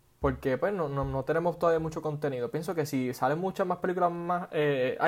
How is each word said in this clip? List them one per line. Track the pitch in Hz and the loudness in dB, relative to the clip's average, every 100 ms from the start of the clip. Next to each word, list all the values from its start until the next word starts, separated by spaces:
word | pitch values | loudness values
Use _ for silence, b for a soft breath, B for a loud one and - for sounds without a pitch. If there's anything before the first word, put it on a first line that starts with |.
| _ _ | _ _
porque, | 143 127 139 127 | 0 0 0 0
pues, | 185 | 0
no, | 208 147 | 0 -2
no, | 139 | -2
no | 139 135 | -2 -2
tenemos | 131 156 175 165 | 0 0 0 2
todavía | 170 165 | 2 2
mucho | 160 160 | 0 -4
contenido. | 156 147 151 127 117 | -4 -2 -2 -2 -2
Pienso | 147 165 | -4 -4
que | 165 | -2
si | 143 135 127 | -2 0 -2
salen | 120 131 160 | 0 0 0
muchas | 190 185 | -2 -2
más | 190 175 | -2 0
películas | 185 180 175 | 0 2 2
más, | 170 170 175 180 | 0 -2 -2 -2
eh, | 160 147 139 127 - | 0 2 2 0 2